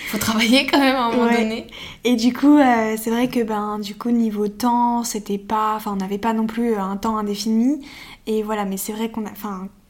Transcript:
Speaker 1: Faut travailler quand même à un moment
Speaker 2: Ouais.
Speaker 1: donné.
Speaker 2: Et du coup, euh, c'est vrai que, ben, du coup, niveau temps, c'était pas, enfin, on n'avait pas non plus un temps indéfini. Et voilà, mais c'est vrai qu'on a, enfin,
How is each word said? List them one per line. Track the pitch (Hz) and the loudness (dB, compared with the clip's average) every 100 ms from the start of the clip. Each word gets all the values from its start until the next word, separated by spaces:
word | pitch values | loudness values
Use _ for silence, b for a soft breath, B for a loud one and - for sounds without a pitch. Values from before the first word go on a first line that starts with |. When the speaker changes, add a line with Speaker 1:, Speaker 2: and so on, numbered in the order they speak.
| - | -8
Speaker 1:
Faut | 208 | -4
travailler | 214 220 233 262 285 | -2 2 4 4 4
quand | 294 | 4
même | 269 | 4
à | 262 233 | 2 2
un | |
moment | 240 233 | 2 4
Speaker 2:
Ouais. | 233 | 2
Speaker 1:
donné. | 220 233 - B B B | 0 -4 -10 B B B
Speaker 2:
Et | 247 | 0
du | 233 240 | 2 2
coup, | 247 277 294 | 4 6 8
euh, | 262 226 220 220 | 6 4 2 -2
c'est | 226 | -2
vrai | 233 247 | 0 0
que, | 247 | 0
ben, | 220 208 208 208 | -2 -2 -4 -6
du | 202 208 | -8 -6
coup, | 240 | 0
niveau | 240 220 208 208 | 2 2 0 -4
temps, | 208 247 240 240 233 | -2 0 2 2 0
c'était | 233 214 208 202 | -2 -6 -6 -6
pas, | 202 214 214 | -2 -2 0
enfin, | 214 208 | -2 -4
on | 196 | -4
n'avait | 190 202 | -4 -2
pas | 226 | -2
non | 220 220 | 0 -2
plus | 233 233 214 | -2 -2 0
un | 190 196 | -2 -4
temps | 226 214 | -2 -2
indéfini. | 208 202 220 220 247 302 B B B B - | -4 -4 0 2 2 0 B B B B -4
Et | 214 | -4
voilà, | 214 214 | -2 -4
mais | 196 190 | -4 -6
c'est | 214 | -8
vrai | 214 226 | -6 -6
qu'on | 220 208 | -6 -8
a, | |
enfin, | 202 208 190 196 - _ | -10 -10 -10 -12 -16 _